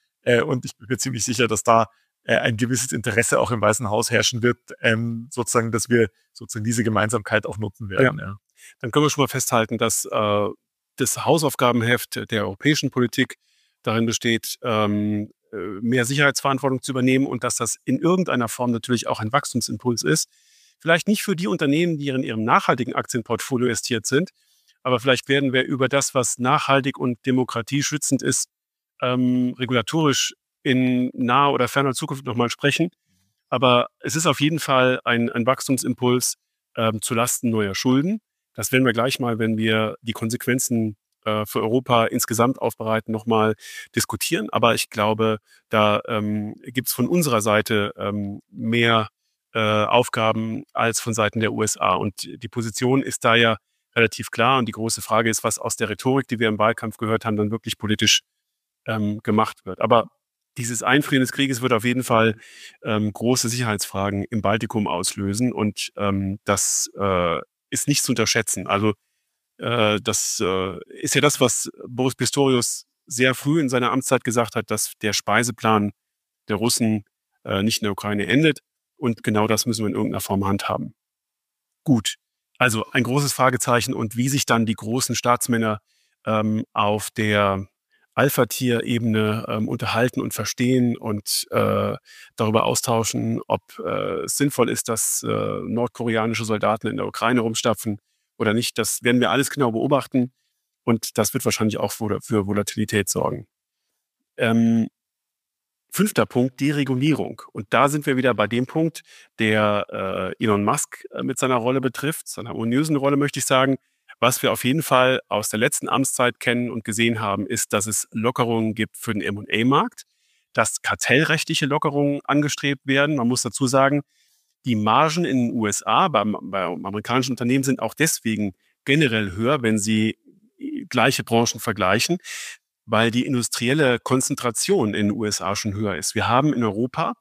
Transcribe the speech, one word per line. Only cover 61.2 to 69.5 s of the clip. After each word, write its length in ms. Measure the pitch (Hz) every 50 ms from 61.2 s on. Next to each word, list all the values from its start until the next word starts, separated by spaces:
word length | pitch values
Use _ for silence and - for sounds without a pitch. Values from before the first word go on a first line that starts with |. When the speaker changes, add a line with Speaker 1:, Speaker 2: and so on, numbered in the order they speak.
Speaker 2:
des 100 | 127 120
Krieges 320 | - - 139 135 131 113 123
wird 100 | 123 120
auf 120 | 110 110
jeden 180 | 123 123 127 123
Fall, 340 | - 120 113 110 113 107 - - - - - - - - _ -
ähm, 300 | 120 110 107 107 104 101
große 360 | - 110 120 127 120 - 113
Sicherheitsfragen 760 | 117 123 123 113 104 95 - - - 98 98 101 98 98 95
im 180 | - 123 107 98
Baltikum 460 | 98 107 110 - 107 - 110 104 65
auslösen. 640 | 78 87 95 - - - 98 98 101 110 127 123 -
Und, 400 | - 107 107 - - - - -
ähm, 440 | - 104 101 98 98 98 95 98 - _
das, 460 | - 101 92 - - - - - - - -
äh, 400 | 98 98 95 87 87 85 82 67 - - _ _ _ _
ist 160 | - 127 -
nicht 160 | 143 143 - -
zu 100 | - 123
unterschätzen. 540 | 120 110 - - 120 110 - - 98 82
Also, 280 | - 98 101 107 107 101 - _ _ _ _ _ _ _ _ _ _